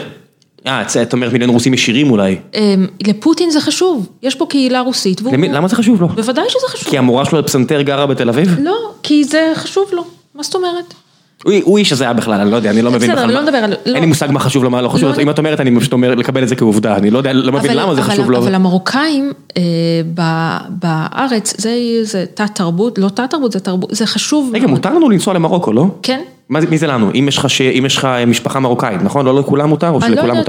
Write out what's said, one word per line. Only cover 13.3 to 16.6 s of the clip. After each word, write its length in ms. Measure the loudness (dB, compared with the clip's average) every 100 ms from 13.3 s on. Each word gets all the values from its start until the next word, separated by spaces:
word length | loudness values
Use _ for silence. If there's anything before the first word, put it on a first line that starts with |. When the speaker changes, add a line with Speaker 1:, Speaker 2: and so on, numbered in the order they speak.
Speaker 1:
מה. 60 | 0
Speaker 2:
לא 60 | 0
מדבר 120 | 0
על, 140 | -2 -2
Speaker 1:
אין 100 | -2
Speaker 2:
לא. 60 | 0
Speaker 1:
לי 60 | 2
מושג 220 | 2 0
מה 100 | 0
חשוב 240 | 0 0
לו, 60 | 0
מה 120 | 0
לא 60 | 0
חשוב 200 | 0 0
לו. 80 | 2
Speaker 2:
לא. 60 |
Speaker 1:
אם 80 | 0
את 80 | 0
אומרת, 220 | 0 0
אני 200 | 2 2
פשוט 120 | 2
אומר, 220 | 2 2
לקבל 280 | 2 0 0
את 60 | 0
זה 80 |
כעובדה. 400 | 2